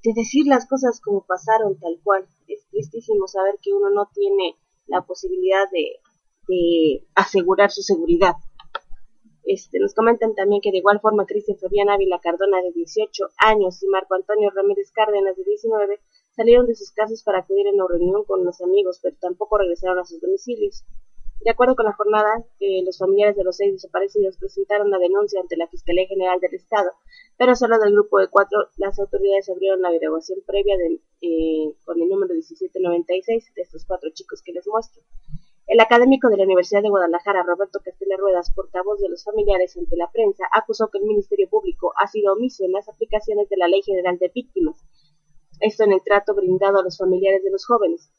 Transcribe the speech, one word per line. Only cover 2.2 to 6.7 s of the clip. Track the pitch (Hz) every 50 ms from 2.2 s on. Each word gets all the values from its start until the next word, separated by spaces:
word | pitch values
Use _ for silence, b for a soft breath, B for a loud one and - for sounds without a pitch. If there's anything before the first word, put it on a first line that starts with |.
| 190 _ _ _ _ -
Es | 415 415 _ _
tristísimo | - 415 453 - - 466 466 440 427 403 381 -
saber | - 381 381 392 403 -
que | - 403
uno | 392 403 403 392
no | 403 403 403 _
tiene | _ 403 403 403 392 392 370 339 - _ _ _ _ _ _ -
la | - -
posibilidad | - - - - - 370 370 - 359 - 190 196 196 190
de, | - - 151 - - - _ _ _ _ _ _ _ _ _ -
de | 185 180 170 170